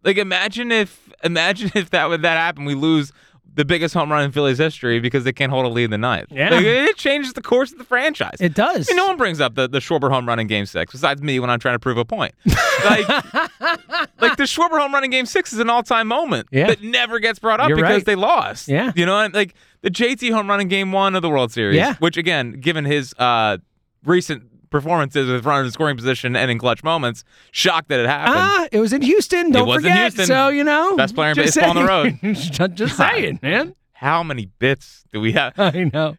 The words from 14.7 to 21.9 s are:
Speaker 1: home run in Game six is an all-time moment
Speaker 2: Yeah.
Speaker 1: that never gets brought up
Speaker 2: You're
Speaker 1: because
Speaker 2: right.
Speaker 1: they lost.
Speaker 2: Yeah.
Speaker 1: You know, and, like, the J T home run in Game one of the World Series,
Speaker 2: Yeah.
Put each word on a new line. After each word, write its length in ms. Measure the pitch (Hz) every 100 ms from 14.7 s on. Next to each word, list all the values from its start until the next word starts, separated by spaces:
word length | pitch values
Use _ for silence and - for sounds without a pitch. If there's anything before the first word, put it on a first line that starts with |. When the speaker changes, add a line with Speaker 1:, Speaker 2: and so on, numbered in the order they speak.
| 311
Speaker 1:
home 120 | 285
run 120 | 277
in 60 | 269
Game 160 | 254 247
six 260 | 370 -
is 60 | 220
an 120 | 233
all-time 380 | 240 240 226 220
moment 400 | 254 320 131 -
Speaker 2:
Yeah. 180 | 135 190
Speaker 1:
that 140 | 220
never 360 | 214 247 240 226
gets 200 | 226 214
brought 220 | 220 214
up 80 | 294
Speaker 2:
You're 80 | 302
Speaker 1:
because 140 | 165 208
Speaker 2:
right. 60 | 196
Speaker 1:
they 80 |
lost. 540 | 196 220 330 101 104 -
Speaker 2:
Yeah. 240 | 139 247 170
Speaker 1:
You 100 | 175
know, 120 | 202
and, 160 | 214
like, 200 | 190 196 _ _ _
the 80 | -
J 240 | 175 240
T 160 | 262 247
home 180 | 226 202
run 120 | 202
in 80 | 190
Game 240 | 196 190
one 220 | 190 196
of 80 | 185
the 80 | 165
World 220 | 143 123
Series, 240 | 120 104 147
Speaker 2:
Yeah. 180 | 233